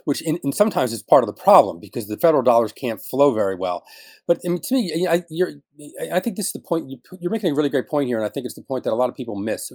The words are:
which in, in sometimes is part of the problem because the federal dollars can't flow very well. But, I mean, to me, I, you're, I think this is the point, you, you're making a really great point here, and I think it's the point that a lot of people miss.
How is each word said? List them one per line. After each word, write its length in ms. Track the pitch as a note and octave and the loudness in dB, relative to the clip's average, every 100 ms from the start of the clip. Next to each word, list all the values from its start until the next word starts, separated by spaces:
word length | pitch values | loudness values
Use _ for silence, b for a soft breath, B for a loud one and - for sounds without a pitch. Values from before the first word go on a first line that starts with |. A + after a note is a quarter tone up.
| - | -4
which 180 | C3+ | -2
in, 160 | D#3+ D3+ | -2 -2
in 80 | C#3+ | 0
sometimes 400 | C#3 G#3+ F3+ B2 | 2 2 2 -2
is 120 | A2+ | -4
part 200 | - C#3+ | 4 4
of 40 | A2+ | 4
the 120 | G2 | 0
problem 400 | - F#3+ G#2+ E2+ | 6 6 6 0
because 280 | G2+ B2 G2+ | -10 -8 -6
the 100 | G#2 | 0
federal 240 | E3+ D3+ | 2 4
dollars 320 | B2 A#2 A2 | 4 4 2
can't 260 | - B2 A2 | -2 -6 -6
flow 320 | - C3 C#3+ A2 | -4 2 4 4
very 200 | G2 F#2 | 0 0
well. 280 | F2+ F2 B B B B - | -4 -4 B B B B -2
But, 140 | E3 | 0
I 60 | F3 | -2
mean, 120 | F3 | -4
to 100 | - | -2
me, 340 | C4 F#3 D#3+ F3 | -2 0 -2 -2
I, 180 | F3 F3 | -4 -6
you're, 220 | D#3+ F3 D3 _ D3 D3 - D#3+ | -4 -4 -6 _ -18 -16 -10 -4
I 80 | F3+ | -4
think 180 | A3 F#3 | -4 -6
this 100 | - | -8
is 60 | |
the 60 | - | -8
point, 300 | - E3 C3+ | -6 -6 -6
you, 80 | C3 _ - | -14 _ -10
you're 120 | F3 | -6
making 200 | A3+ G3 | -2 -2
a 40 | C#3+ | 0
really 140 | D3 | 0
great 180 | C3+ A#2+ | -2 -2
point 200 | D3 C3 | -2 -2
here, 100 | A2+ | -2
and 80 | G#2+ | -4
I 40 | |
think 180 | - B2 | -6 -8
it's 80 | - | -10
the 80 | |
point 200 | - C3 A#2+ | -8 -6 -2
that 80 | |
a 20 | A2 | 0
lot 140 | B2+ | -2
of 60 | A#2+ | -4
people 200 | A#2 G2+ | -8 -6
miss. 360 | G#2+ G2 - | -4 -6 -8